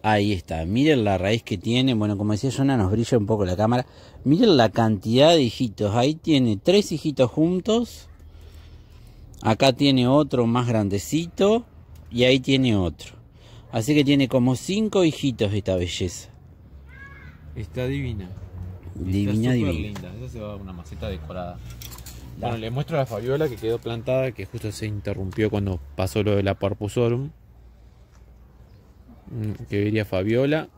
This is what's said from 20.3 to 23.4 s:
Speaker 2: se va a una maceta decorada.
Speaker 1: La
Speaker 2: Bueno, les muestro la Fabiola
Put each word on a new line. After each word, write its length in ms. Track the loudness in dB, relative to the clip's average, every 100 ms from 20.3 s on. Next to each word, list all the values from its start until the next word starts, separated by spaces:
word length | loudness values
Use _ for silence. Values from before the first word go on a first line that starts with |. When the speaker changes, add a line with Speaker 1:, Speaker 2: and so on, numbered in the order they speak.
Speaker 2:
se 60 | -12
va 140 | -12
a 20 | -12
una 180 | -14
maceta 340 | -14 -14 -10 -8
decorada. 480 | -8 -10 -10 -10 -12 -14 -16 -16 -16 -18 -18 -18 -8
Speaker 1:
La 80 | -6
Speaker 2:
Bueno, 100 | -6
les 140 | -6
muestro 260 | -6 -2 -2
la 80 | -2
Fabiola 420 | -4 -2 -2